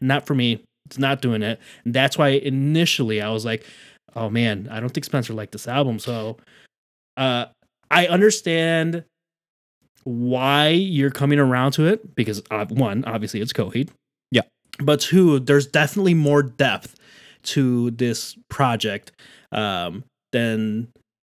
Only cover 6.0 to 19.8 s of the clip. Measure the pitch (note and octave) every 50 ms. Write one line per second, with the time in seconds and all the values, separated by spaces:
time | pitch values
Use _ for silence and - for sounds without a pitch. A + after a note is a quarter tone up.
6 | - - A#2+ A2+ G#2+ A2 A2 - _ _ _ _ _ _ _ _ _ _ _ _
7 | _ _ _ C3 C3+ C3 B2 A#2+ A#2 - _ _ _ _ _ _ _ - D3+ F3
8 | F3 E3 F3 F#3 G3+ G#3+ G#3 - - F3 E3 E3 E3 E3 E3 E3 D#3+ E3 E3 E3+
9 | E3 _ _ _ _ _ _ _ _ _ _ _ _ _ _ _ _ _ _ _
10 | - C3 A#2+ A#2 A#2+ B2 B2 B2+ B2+ C#3 C#3 D3 D3+ D3+ E3 F3 G3 F#3+ F3 C#3+
11 | C3+ C#3 C3 - C#3+ C#3 D3 C#3+ C#3 C3 B2+ B2+ B2+ C#3 C3+ - D#3 E3 G#3+ A3
12 | - - - - A#2 G#2+ G#2 G2 - - G#2+ G#2+ G#2 F#2 A2+ C3 C3 G#2+ G2 A2+
13 | B2+ A2+ A2+ A2+ G#2+ G#2 - G#2+ G#2 A#2 - - G#2+ G2 - A#2+ D3 - - _
14 | _ _ _ _ _ _ - A#2 - _ _ _ _ _ - - D3 C#3+ D3 C#3+
15 | - - D#3+ F#3+ F#3 E3+ D3 C3+ B2 B2 C#3+ C#3+ C#3 C#3 - D3+ D3+ C#3+ - G3+
16 | G3 F#3+ F3 D#3+ D3+ C#3+ D3 D3 C#3+ B2+ A#2 - C#3 B2 G2 F#2 - - - _
17 | _ - - - - - - _ - - - D3 C3+ B2+ B2 A#2+ A#2+ A#2+ A#2 A#2
18 | B2+ A#2+ A2+ - - - - - - - - - C#3 B2+ A#2+ - - G#2+ G2+ G2+
19 | - - - _ - - - - _ _ - A2 G#2+ G#2 F#2+ F2+